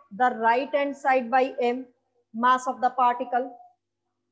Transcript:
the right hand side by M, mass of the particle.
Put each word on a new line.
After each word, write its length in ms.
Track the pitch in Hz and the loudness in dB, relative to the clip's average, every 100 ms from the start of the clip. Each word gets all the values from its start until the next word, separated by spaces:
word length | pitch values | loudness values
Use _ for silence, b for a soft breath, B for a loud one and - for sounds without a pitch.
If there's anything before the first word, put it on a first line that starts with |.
| - 196 | -14 -2
the 200 | 247 220 | 0 2
right 320 | 226 240 277 | 2 2 0
hand 220 | 285 285 277 | -2 -2 -2
side 340 | 277 262 226 | 0 0 2
by 240 | 262 269 - | 2 0 0
M, 240 | 240 247 254 _ _ _ _ | -2 -2 -8 _ _ _ _
mass 320 | 220 247 254 254 | 0 2 2 0
of 140 | 220 | -2
the 120 | 247 | -2
particle. 600 | 254 247 247 247 247 269 - - _ _ _ _ _ _ | 2 0 0 -2 -4 -4 -10 -20 _ _ _ _ _ _